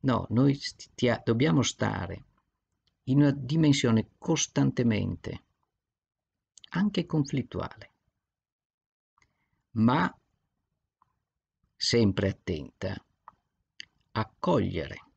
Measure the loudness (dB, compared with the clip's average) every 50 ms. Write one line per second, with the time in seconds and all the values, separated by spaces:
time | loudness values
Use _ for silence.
0 | 0 0 0 0 -2 0 0 2 4 2 2 0 -6 -12 -12 _ -20 _ _ -2
1 | 0 0 0 0 0 -2 0 2 2 2 2 2 2 0 -2 _ -4 -4 -2 -4
2 | -6 -8 -10 -14 -16 _ _ _ _ _ _ _ _ _ _ _ _ _ _ _
3 | _ 0 4 4 4 4 2 0 -4 -4 0 2 4 4 4 4 4 2 2 2
4 | 2 _ _ _ -2 -2 0 0 0 -2 _ 0 0 0 0 0 0 0 0 0
5 | -2 -4 -6 -8 -10 -12 -12 -12 _ _ _ _ _ _ _ _ _ _ _ _
6 | _ _ _ _ _ _ _ _ _ _ _ -20 -16 _ -2 0 0 0 0 -2
7 | -4 -2 0 -2 -2 0 -2 -6 -6 -6 -8 -8 -8 -10 -12 -16 -20 -20 _ _
8 | _ _ _ _ _ _ _ _ _ _ _ _ _ _ _ _ _ _ _ _
9 | _ _ _ _ _ _ _ _ _ _ _ _ _ _ _ 2 2 4 4 2
10 | 0 -2 -4 _ _ _ _ _ _ _ _ _ _ _ _ _ _ _ _ _
11 | _ _ _ _ _ _ _ _ _ _ _ _ _ _ _ _ -4 0 2 4
12 | 4 2 2 2 0 -2 -2 _ _ -8 -6 -6 -8 -12 _ _ -8 -8 -8 -10
13 | _ _ _ _ _ -20 _ _ _ _ _ _ _ _ _ _ -20 _ _ _
14 | _ _ _ -6 -6 -6 _ _ -2 0 2 2 0 0 -2 -6 -6 -8 -10 -16
15 | -18 _ _